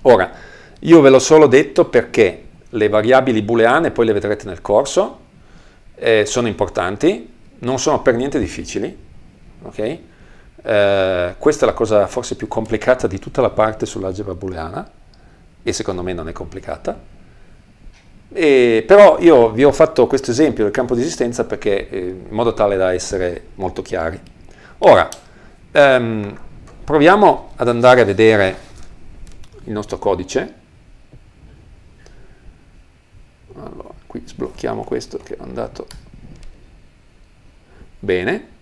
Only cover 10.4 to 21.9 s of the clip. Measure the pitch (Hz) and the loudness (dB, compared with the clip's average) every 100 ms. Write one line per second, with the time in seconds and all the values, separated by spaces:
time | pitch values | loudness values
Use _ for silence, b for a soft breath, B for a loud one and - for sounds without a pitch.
10.4 | b b - 107 101 101 95 92 90 92 | b b -4 0 2 0 -2 -2 -4 -2
11.4 | 151 147 117 101 110 107 101 - 120 - | -2 0 -2 0 0 0 0 -4 -10 -10
12.4 | 107 - 110 110 - 127 110 95 - - | -8 -8 -6 -6 0 0 -2 -8 -10 -4
13.4 | 117 - 110 110 - 113 95 95 98 92 | -2 0 -2 -2 -10 -8 -10 -10 -12 -12
14.4 | 95 90 80 92 208 _ _ b b b | -12 -12 -12 -12 -16 _ _ b b b
15.4 | b _ - - 104 92 90 87 82 82 | b _ -8 -8 -8 -8 -8 -10 -12 -14
16.4 | 92 95 - - - - - - b b | -14 -14 -14 -10 -10 -12 -16 -20 b b
17.4 | b b b _ - _ _ - - - | b b b _ -20 _ _ -20 -16 -2
18.4 | 160 135 120 113 110 202 202 156 170 143 | 2 4 4 2 4 8 8 6 6 6
19.4 | 117 110 143 135 160 - 120 135 - 120 | 4 4 2 4 0 2 0 0 -4 0
20.4 | 151 104 104 104 123 123 143 165 120 120 | 0 0 -2 -2 -4 -4 -4 -4 -6 -4
21.4 | 117 101 - 98 - | -8 -6 -4 -4 -6